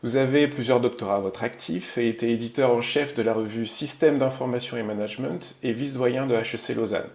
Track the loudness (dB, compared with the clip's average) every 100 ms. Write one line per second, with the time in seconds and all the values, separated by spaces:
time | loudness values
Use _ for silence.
0 | 0 2 4 6 4 2 2 4 4 0
1 | 0 0 0 -4 -6 -6 -6 -6 -4 -2
2 | 0 0 0 0 -2 0 4 4 2 -2
3 | -2 0 0 0 -2 -4 -6 -4 -6 2
4 | 4 4 0 0 -4 -4 -4 -6 -4 -4
5 | -4 -4 -6 -6 -10 -8 -4 -4 -4 0
6 | 0 2 0 0 0 -6 -6 -2 0 0
7 | 0